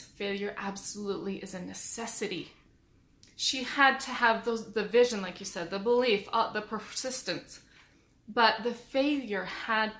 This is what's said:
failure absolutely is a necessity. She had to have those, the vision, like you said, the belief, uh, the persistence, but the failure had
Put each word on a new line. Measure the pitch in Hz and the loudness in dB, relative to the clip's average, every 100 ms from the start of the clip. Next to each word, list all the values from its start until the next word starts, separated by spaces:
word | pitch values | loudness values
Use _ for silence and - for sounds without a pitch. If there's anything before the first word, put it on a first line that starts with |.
| - - | -8 -8
failure | 202 202 202 - | -6 -4 -4 -4
absolutely | 196 196 - 208 202 190 196 190 | -6 -6 -6 -6 -4 -4 -4 -6
is | 190 | -6
a | 185 | -8
necessity. | 180 190 - - 226 - 208 175 - - _ _ _ _ _ _ - - | -8 -8 -6 -4 -4 -2 -2 -4 -8 -14 _ _ _ _ _ _ -20 -4
She | - 262 | -2 -2
had | 247 - 277 254 | -2 6 6 6
to | - | -2
have | 240 233 226 | 2 4 4
those, | 240 226 208 | 0 -2 -2
the | 220 | -2
vision, | 185 226 240 214 | 4 6 6 4
like | 185 - | -6 -8
you | 196 | -8
said, | 185 170 | -6 -4
the | 196 | -2
belief, | 208 240 254 202 - | 2 4 4 2 2
uh, | 226 226 | 0 0
the | 208 | -2
persistence, | 208 214 - - 262 247 - 160 - - - - - _ _ _ - | -4 -8 -6 -6 -4 -4 -4 -6 -6 -16 -18 -20 -20 _ _ _ -6
but | 226 226 - | 4 4 4
the | 233 | -2
failure | 226 - 269 285 285 226 196 180 | -6 -2 2 2 2 0 -4 -4
had | - - 220 214 214 | -8 -2 0 0 -4